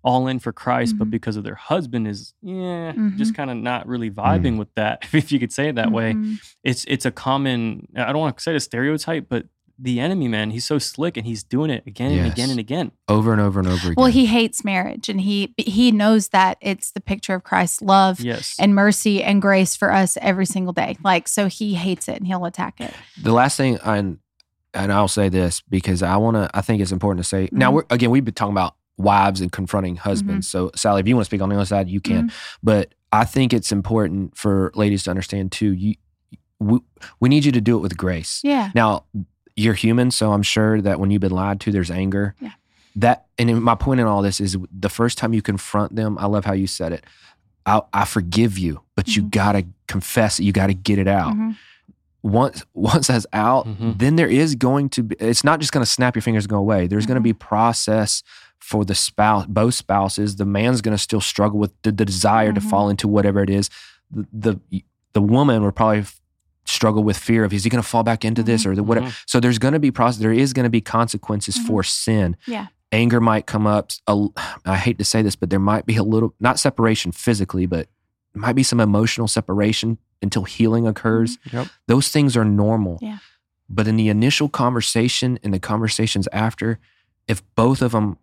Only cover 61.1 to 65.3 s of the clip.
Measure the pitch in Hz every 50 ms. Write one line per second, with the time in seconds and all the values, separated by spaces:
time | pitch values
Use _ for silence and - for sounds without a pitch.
61.1 | 110 104 - - - - - 107 104 104 104 101 _ _ - 110 107 101 110 98
62.1 | 95 92 98 104 107 113 110 107 104 101 101 - 95 98 104 101 101 98 - 104
63.1 | 104 104 98 101 98 101 98 98 98 101 98 - - - - - _ _ _ _
64.1 | - 107 101 - 101 110 104 113 98 90 _ _ 92 95 _ _ _ _ _ _
65.1 | _ 107 101 101